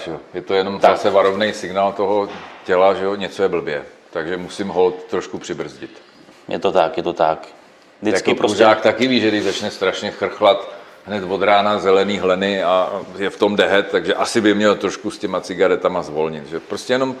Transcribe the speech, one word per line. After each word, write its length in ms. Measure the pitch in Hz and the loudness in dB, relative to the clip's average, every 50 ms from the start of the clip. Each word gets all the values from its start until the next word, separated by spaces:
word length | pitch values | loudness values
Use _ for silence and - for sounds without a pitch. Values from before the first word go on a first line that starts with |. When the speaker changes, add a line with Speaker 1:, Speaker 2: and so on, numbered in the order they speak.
| - | -8
Speaker 1:
jo. 120 | 87 80 73 - - - | -10 -10 -12 -12 -12 -12
Je 80 | 90 | -10
to 120 | 90 - 98 | -4 -2 0
jenom 260 | 95 95 101 98 95 | 0 0 -2 0 2
Speaker 2:
Tak. 120 | - 101 | 4 4
Speaker 1:
zase 180 | 98 - - 107 | 4 4 2 2
varovný 440 | 95 98 95 98 95 101 107 104 101 | 4 4 4 4 2 0 -2 -2 -4
signál 380 | - - 87 92 98 98 98 | -6 -8 -6 -2 0 0 0
toho, 380 | 98 104 101 95 104 104 101 101 98 90 - - - - - | 0 -2 0 0 0 0 -2 -4 -8 -14 -16 -18 -20 -12 -2
těla, 300 | - 92 90 95 98 95 | 0 4 4 6 4 4
že 100 | 90 95 | 2 -2
jo, 120 | 98 101 | -4 -4
něco 280 | 104 95 85 - - 98 | -4 -6 -8 -2 -2 -2
je 60 | 92 | 0
blbě. 360 | 85 85 73 76 73 69 69 - - - _ _ | 0 -2 -4 -4 -6 -6 -8 -12 -18 -20 _ _
Takže 260 | - 85 80 82 90 | -8 -6 -6 -4 -6
musím 300 | 90 90 82 - - 101 98 | -6 -8 -10 -8 -8 -6 -2
holt 340 | 82 90 92 90 87 - - | 0 2 2 2 0 -2 -8
trošku 340 | - - 92 87 - - | -6 -6 -6 -6 -6 -10
přibrzdit. 540 | 90 - - 87 73 73 - - - - - - - - _ _ - - - - - - | -12 -10 -10 -8 -8 -10 -10 -12 -16 -18 -18 -18 -20 -20 _ _ -20 -20 -20 -20 -20 -10
Speaker 2:
Je 120 | - - 87 | -8 -4 -2
to 120 | 90 98 | 0 2
tak, 260 | 87 90 85 78 - | 4 4 2 2 0
je 60 | 87 82 | -2 -4
to 100 | 87 82 | -4 0
tak. 340 | - 82 78 78 78 - - - - - - _ _ _ _ _ _ | 2 2 2 0 -2 -6 -14 -20 -20 -20 -20 _ _ _ _ _ _
Vždycky 200 | 101 104 95 92 - 123 | -4 -2 -2 0 0 0
Speaker 1:
Taky 40 | 120 | 0
Speaker 2:
prostě 280 | - 123 110 104 95 113 | 0 0 0 2 4 4
Speaker 1:
kuřák 180 | 110 110 - | 6 4 4
taky 260 | - 110 104 110 123 | 2 2 2 2 0
ví, 120 | 131 127 117 | 0 2 2
že 60 | 107 | 2
když 160 | 107 104 104 95 | 2 0 0 -2
začne 280 | 98 92 - 107 101 | -2 -4 -4 -6 -8
strašně 400 | - - 98 92 87 - 107 101 | -6 -2 -2 -2 -2 -2 -6 -8
chrchlat 580 | - - 101 92 - - 104 101 98 98 - - - - - - - - - | -6 -4 -6 -6 -2 4 4 4 4 4 0 -8 -14 -18 -20 -20 -20 -20 -10
hned 180 | 95 104 104 92 | -8 -6 -6 -4
od 180 | 90 98 90 | -4 -2 0
rána 380 | 98 101 101 101 101 104 104 101 | 2 4 4 4 4 2 0 2
zelený 400 | 82 98 95 95 98 101 104 92 | 2 4 4 4 4 2 0 0
hleny 440 | 87 92 92 92 98 101 101 95 87 | 0 0 2 2 0 0 0 0 2
a 380 | 85 92 92 90 - 98 95 87 - 90 | 2 2 2 2 0 -4 -8 -10 -10 -8
je 120 | 95 98 92 | -6 -6 -6
v 100 | - - | 0 0
tom 160 | 107 101 104 | 0 2 4
dehet, 320 | 98 95 87 95 101 98 - | 4 4 4 4 2 2 2
takže 220 | - 92 80 90 - | 0 0 0 0 0
asi 280 | - 95 - - 120 | 0 -2 0 0 2
by 120 | 104 107 101 | 4 4 4
měl 220 | 101 107 104 98 | 4 4 2 2
trošku 360 | - - 95 87 - - 104 | 2 0 -4 -4 -6 -8 -10
s 60 | - | -8
těma 240 | - - 95 92 87 | -6 -6 -4 -4 -6
cigaretama 600 | - - 92 85 95 92 90 85 - 90 90 87 | -6 -6 0 2 2 2 2 2 0 0 -2 -2
zvolnit, 460 | 80 76 73 76 78 80 80 76 71 | -4 -4 -4 -4 -4 -4 -4 -8 -10
že 120 | 71 82 82 | -10 -10 -10
prostě 340 | - - 104 101 - - 127 | -8 -8 -10 -8 -2 -2 0
jenom 200 | 127 135 131 123 - | 0 0 -2 -4 -8